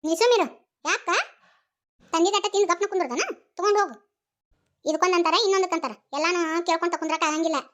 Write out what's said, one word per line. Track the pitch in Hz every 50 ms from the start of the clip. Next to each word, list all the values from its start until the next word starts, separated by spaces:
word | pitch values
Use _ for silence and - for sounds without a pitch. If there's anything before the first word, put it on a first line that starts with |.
| -
ನೀ | 311 330
ಸುಮ್ಮಿರು, | 330 427 480 480 415 330 233 - _ _ _ _ _ _
ಯಾಕ? | 302 381 480 - 330 349 453 - - - _ _ _ _ _ _ _ _ _ _ _ _ _ _ _
ತಂದಿದ್ದಟ್ಟ | - 330 330 381 415 403 403
ತಿಂದು | 415 - 392 415
ಗಪ್ನ | 330 349 349 403
ಕುಂದ್ರದನ? | 392 - 370 339 247 240 302 - - - - _ _ _
ತಗೊಂಡ್ | - 349 415 415
ಹೋಗು. | 415 403 320 226 - _ _ _ _ _ _ _ _ _ _ _ _ _ _ _ _ _
ಇದಕ್ಕೊಂದಂತಾರ, | 277 311 311 359 370 359 339 349 320 320
ಇನ್ನೊಂದಕ್ಕಂತಾರ, | 381 466 381 392 381 381 359 339 330 - 254 214 - _ _ -
ಎಲ್ಲಾನು | 285 311 339 359 349 339 320 320 339 339
ಕೇಳ್ಕೊಂತ | 349 330 330 339 349 349
ಕುಂದ್ರಕ್ | - 320 320 311 320 330
ಆಗಂಗಿಲ್ಲ. | 311 302 311 330 330 320 277 - -